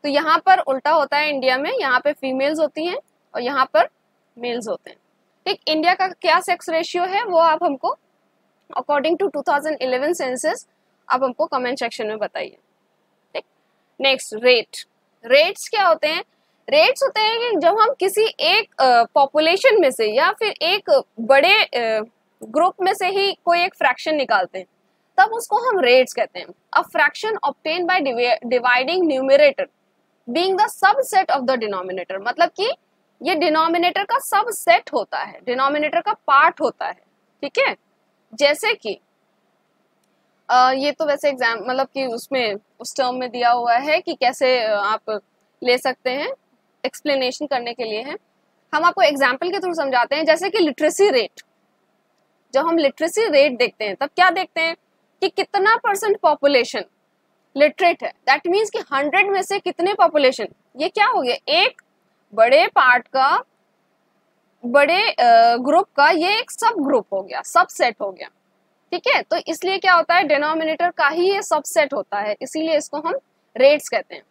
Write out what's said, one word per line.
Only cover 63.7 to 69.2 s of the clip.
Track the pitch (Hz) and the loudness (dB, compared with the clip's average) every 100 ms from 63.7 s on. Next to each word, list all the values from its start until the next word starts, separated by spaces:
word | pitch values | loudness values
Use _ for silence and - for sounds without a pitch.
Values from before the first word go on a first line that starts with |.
| _ _ _ _ _ _ _ _ _ 240 | _ _ _ _ _ _ _ _ _ 0
बड़े, | 277 294 359 427 | 2 4 2 0
अ, | - 240 226 233 240 | 2 6 6 6 4
group | 254 320 392 - | 2 2 2 2
का | 294 | 4
ये | 339 349 427 | 4 0 -2
एक | 508 | -4
सब | - 453 453 | -2 -2 0
ग्रुप | 277 262 - | 0 -2 -2
हो | 196 | -8
गया, | 190 127 | -8 -12
subset | - 339 359 - 254 220 | 0 0 0 0 -2 -2
हो | 208 | -10
गया, | 185 135 _ _ _ _ _ _ | -10 -20 _ _ _ _ _ _
ठीक | 349 480 | -6 -2
है। | 554 | -2